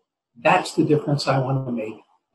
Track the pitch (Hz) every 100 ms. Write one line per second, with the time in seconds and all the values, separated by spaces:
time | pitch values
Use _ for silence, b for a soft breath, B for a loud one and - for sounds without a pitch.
0 | _ _ _ 120 156 180 - - 147 147
1 | - 143 143 135 131 135 127 117 110 110
2 | _ _ _